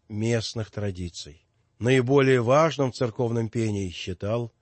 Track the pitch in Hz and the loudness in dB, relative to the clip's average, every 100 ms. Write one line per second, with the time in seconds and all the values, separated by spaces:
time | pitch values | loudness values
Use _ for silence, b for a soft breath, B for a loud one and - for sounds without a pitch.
0 | - 107 113 117 - 117 107 - 104 92 | -10 -4 0 0 -2 -8 -8 -6 -6 -6
1 | 87 - 76 73 _ _ _ _ 113 131 | -10 -10 -16 -20 _ _ _ _ 2 2
2 | 120 143 135 127 113 143 160 131 131 - | 4 4 6 4 4 4 4 2 -2 -2
3 | 123 - 120 117 113 120 110 101 95 - | -4 -2 -2 -2 -2 -2 -2 -2 -6 -8
4 | - 90 98 117 117 _ | -10 -6 -4 -4 -6 _